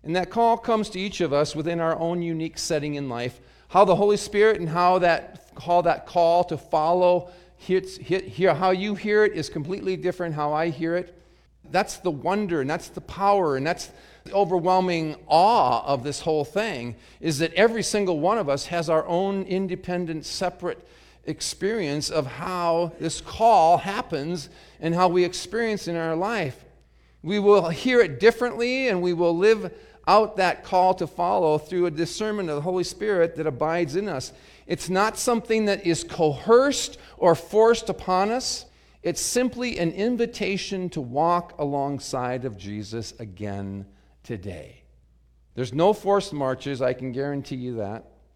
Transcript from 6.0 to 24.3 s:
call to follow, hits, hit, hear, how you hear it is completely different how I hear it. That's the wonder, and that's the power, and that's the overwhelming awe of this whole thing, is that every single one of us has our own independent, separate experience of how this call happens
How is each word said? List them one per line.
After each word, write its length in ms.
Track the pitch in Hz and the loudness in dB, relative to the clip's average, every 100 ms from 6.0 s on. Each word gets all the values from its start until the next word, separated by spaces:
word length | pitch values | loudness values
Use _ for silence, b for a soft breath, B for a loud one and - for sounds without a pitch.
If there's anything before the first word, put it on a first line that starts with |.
| - | -2
call 380 | 180 170 170 175 | 2 4 4 2
to 120 | 160 | -4
follow, 720 | - 160 156 180 180 180 180 B B B | -2 0 2 4 4 4 -2 B B B
hits, 420 | - 185 185 - | -2 -2 -2 -16
hit, 280 | - 190 190 | -4 -4 -4
hear, 300 | - 185 147 | 0 2 4
how 160 | 185 | 2
you 240 | 190 208 196 | 0 -2 -4
hear 280 | 208 208 | 0 4
it 100 | 214 | 4
is 140 | 165 151 | 0 -8
completely 480 | 165 147 196 190 185 | -8 -6 -6 -4 -4
different 380 | 180 180 175 | -4 -4 -6
how 180 | 151 147 | -4 -2
I 180 | 151 170 | -2 -2
hear 260 | 147 165 175 | -2 -2 -2
it. 220 | 180 - b b b _ - | -4 -16 b b b _ -4
That's 280 | 165 190 - | -2 -2 -4
the 140 | 185 | -4
wonder, 480 | 147 135 202 208 165 | -4 -2 -2 0 -2
and 100 | 135 | -2
that's 200 | 160 - | -4 -8
the 120 | - | -16
power, 540 | - - 196 202 170 135 | -14 -2 2 4 4 0
and 100 | 143 | -2
that's 260 | 180 - B B B - | -4 -8 B B B -4
the 80 | |
overwhelming 840 | 196 196 180 165 185 180 170 156 151 - | 0 2 2 4 2 2 0 -2 -8 2
awe 580 | 156 196 226 131 117 135 | 6 6 6 4 2 0
of 180 | 139 | -2
this 180 | 131 139 | -2 -6
whole 220 | - 156 | -2 0
thing, 520 | 139 196 220 143 120 110 B B | 0 -2 -2 -4 -8 -10 B B
is 160 | 156 139 | -4 0
that 160 | 165 | 0
every 300 | 170 226 226 | 4 4 4
single 360 | 190 208 196 160 | -2 0 0 0
one 200 | 165 226 | 2 0
of 100 | 156 | 0
us 160 | 139 - | -2 -2
has 240 | 170 160 | -4 2
our 180 | 160 - | 0 2
own 360 | 175 196 196 | -2 0 -2
independent, 840 | 190 190 190 180 185 180 175 160 - | -2 -4 -4 -6 -6 -6 -4 -8 -8
separate 600 | - 185 - 175 - - b b b - | -6 -6 -4 -8 -8 -14 b b b -10
experience 840 | 160 - - 190 226 160 147 143 | -8 -8 -4 -4 -2 -2 -4 -2
of 160 | 160 131 | -4 -4
how 680 | 127 180 180 170 165 170 - | -8 -8 -4 0 0 -2 -4
this 220 | 165 - | -6 -6
call 560 | - - 226 208 160 - | -12 2 4 6 6 4
happens 720 | 185 202 - 156 147 | 2 -8 -6 -6 -4